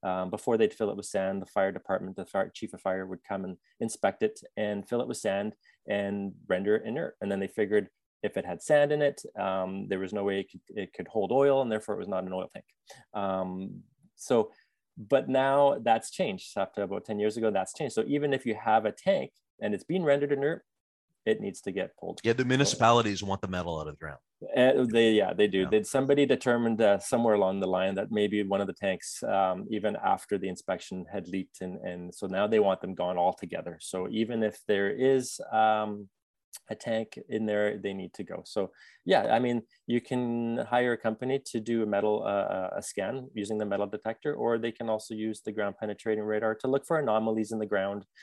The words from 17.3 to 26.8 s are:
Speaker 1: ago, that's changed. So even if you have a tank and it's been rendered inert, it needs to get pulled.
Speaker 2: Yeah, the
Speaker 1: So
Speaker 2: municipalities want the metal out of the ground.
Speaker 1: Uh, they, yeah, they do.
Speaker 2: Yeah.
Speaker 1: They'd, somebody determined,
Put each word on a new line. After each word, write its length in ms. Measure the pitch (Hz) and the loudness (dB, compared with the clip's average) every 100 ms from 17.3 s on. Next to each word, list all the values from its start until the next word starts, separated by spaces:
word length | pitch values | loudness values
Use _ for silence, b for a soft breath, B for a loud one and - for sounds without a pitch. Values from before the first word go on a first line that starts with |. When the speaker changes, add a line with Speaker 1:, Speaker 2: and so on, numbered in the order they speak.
| 110 | 2
Speaker 1:
ago, 160 | 113 | 0
that's 220 | 98 95 | 0 -2
changed. 200 | - 147 | -6 -4
So 100 | - 151 | -2 0
even 260 | 143 143 | 0 0
if 120 | 135 117 | -2 -2
you 100 | 107 | -4
have 300 | 117 110 110 | 2 2 2
a 60 | |
tank 400 | 104 - 190 131 _ _ _ | -2 0 0 0 _ _ _
and 120 | 107 | -4
it's 100 | 104 | -4
been 200 | - 180 | -2 0
rendered 280 | 160 143 143 | 2 2 2
inert, 320 | 139 143 170 _ _ _ _ _ _ - | 0 0 -2 _ _ _ _ _ _ 0
it 160 | 107 | 0
needs 180 | 101 92 | -2 -8
to 100 | - | -6
get 260 | 95 92 _ | -4 -6 _
pulled. 220 | 87 90 | -12 -4
Speaker 2:
Yeah, 100 | 113 | -2
the 100 | 117 | 0
Speaker 1:
So 40 | 127 | 2
Speaker 2:
municipalities 720 | 131 139 - 117 120 110 98 | 4 2 4 6 6 4 0
want 200 | 101 95 | -2 -4
the 60 | 95 | -2
metal 300 | 92 87 80 | -4 -4 -4
out 80 | 76 | -6
of 80 | 73 | -10
the 40 | |
ground. 200 | 78 69 _ _ - - | -12 -12 _ _ -4 4
Speaker 1:
Uh, 300 | 127 - 123 | 6 6 4
they, 200 | 113 113 | 6 6
yeah, 220 | 110 92 | 6 4
they 140 | 90 104 | 4 4
do. 140 | 95 | 4
Speaker 2:
Yeah. 80 | 92 | 4
Speaker 1:
They'd, 180 | 107 104 | 2 2
somebody 380 | 135 135 143 139 | 0 2 4 4
determined, 560 | - - 120 117 110 | 4 2 2 2 4